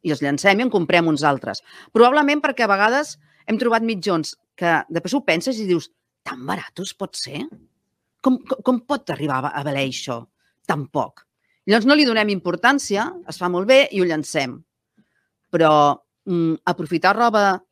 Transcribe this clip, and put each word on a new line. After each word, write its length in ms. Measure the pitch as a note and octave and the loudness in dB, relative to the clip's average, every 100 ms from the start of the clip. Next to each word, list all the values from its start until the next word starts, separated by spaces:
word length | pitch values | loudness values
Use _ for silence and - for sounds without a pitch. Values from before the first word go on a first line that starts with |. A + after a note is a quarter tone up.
i 80 | E3+ | -4
els 100 | D3 | -2
llancem 380 | C#3+ C#3+ G3 G3 | -2 0 2 2
i 40 | |
en 60 | B3 | 2
comprem 380 | G3+ D#3+ F3 E3 | 0 2 2 2
uns 160 | D3 | 2
altres. 400 | D3 C3+ A2 G2+ - - - | 0 0 -4 -10 -14 -20 -2
Probablement 500 | A3 A#3+ D4 C#4+ D4 | 4 4 4 2 0
perquè 220 | D4+ - | -2 0
a 40 | A3 | 0
vegades 480 | G3 G#3 C4 D4+ - _ _ - | 2 2 0 -4 -10 _ _ -6
hem 120 | G#3+ | -2
trobat 240 | A#3+ A3+ | 0 0
mitjons 540 | A3+ G#3 G3 E3+ D3+ - _ - | 0 -4 -2 -2 -4 -10 _ -4
que 280 | E3+ D#3+ - | 0 0 0
després 240 | E3 F3 | -6 -4
ho 80 | C4 - | -2 0
penses 340 | E3 C4 A3+ | -2 -2 -4
i 60 | G3+ | 0
dius, 220 | E3+ - _ _ _ | -2 -2 _ _ _
«Tan 220 | - C3 C3+ | -14 -12 -8
baratos 480 | F#3 - - F#3+ | -8 -10 -12 -12
pot 220 | - G3 - | -10 -12 -10
ser? 240 | - - C#4+ - _ _ _ _ _ _ | -12 -10 -12 -16 _ _ _ _ _ _
Com, 140 | C4 B3+ - | -2 -2 -4
com, 140 | - | -6
com 160 | - B3 - | -2 -2 -2
pot 220 | C#4+ - | -6 -6
arribar 280 | C3+ D3 C3 | -6 -4 -4
a 20 | |
va-, 100 | C#3 | -4
a 100 | C#3+ | -6
valer 200 | C#3+ C#3 C3+ | -6 -4 -4
això 320 | B2+ - A#2 A#2+ _ _ _ - | -6 -10 -10 -12 _ _ _ -6
tan 220 | D#3 C3+ | -6 -4
poc?» 380 | D3 G#2+ _ _ _ _ _ - | -6 -6 _ _ _ _ _ 0
Llavors 180 | A3+ A#3 | 2 4
no 100 | D4+ | 4
li 100 | C#4 | 4
donem 240 | A3 G#3+ | 2 0
importància, 800 | F#3+ F3 F3+ A#3+ C#4 - G3+ B3 F#4 - | -2 -4 0 2 0 -2 -4 -4 -8 -16
es 100 | - | -6
fa 120 | F3+ | -4
molt 180 | F3+ G3+ | -2 4
bé 140 | C4 C#4 | 4 4
i 80 | G3 | 0
ho 60 | F3+ | -2
llancem. 580 | D#3 C#3 D#3 C3 C#3+ _ _ _ _ _ _ _ _ _ | -2 -4 -4 -4 -8 _ _ _ _ _ _ _ _ _
Però, 480 | E3+ D#3+ D3+ D3 - _ _ - | 2 6 6 4 2 _ _ -4
mm, 300 | F3 E3 D#3+ - | 0 0 0 -2
aprofitar 500 | F3 D#3+ E3 F#3 G#3 | -4 -4 0 2 4
roba 460 | A#3+ G#3+ G3+ F#3 _ | 2 4 2 0 _